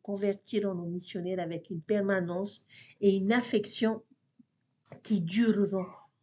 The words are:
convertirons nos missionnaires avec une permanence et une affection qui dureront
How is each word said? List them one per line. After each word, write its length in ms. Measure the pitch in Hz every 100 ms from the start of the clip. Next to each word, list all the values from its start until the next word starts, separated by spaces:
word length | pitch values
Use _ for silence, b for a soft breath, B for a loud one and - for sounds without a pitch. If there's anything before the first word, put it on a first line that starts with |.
convertirons 720 | - 202 202 196 - 214 202
nos 120 | 180 170
missionnaires 540 | 175 - 196 175 185
avec 300 | 165 165 -
une 100 | 170
permanence 840 | - 208 196 190 175 175 202 - B B B B
et 140 | 202
une 180 | 196 196
affection 720 | 240 240 220 208 - 220 220 - _ _ _ _ _ _ _ _ -
qui 180 | - 202
dureront 640 | 165 202 226 196 196 190 180 - - _